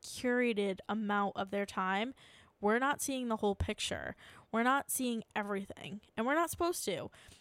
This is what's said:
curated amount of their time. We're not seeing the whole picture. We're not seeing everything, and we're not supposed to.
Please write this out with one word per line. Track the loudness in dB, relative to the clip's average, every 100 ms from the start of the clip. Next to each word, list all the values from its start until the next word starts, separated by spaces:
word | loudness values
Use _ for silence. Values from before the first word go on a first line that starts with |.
curated | -14 -4 0 2 2 2 0 -2 -4
amount | -2 0 2 2 0
of | -2
their | -2 -2
time. | -2 0 0 -2 -6 -18 -20 -20 -2
We're | 2 4
not | 4 0
seeing | -2 -2 0
the | 2
whole | 2
picture. | 2 -2 -2 -2 -4 -6 -10 -14 -20 -4
We're | 2
not | 4 4 2
seeing | -2 0 -2 -4
everything, | -4 -2 -4 -4 -10 -10 -10 -10 -4
and | 0
we're |
not | 2 2
supposed | 2 0 0
to. | -2 -2 -4 -12 -20 -20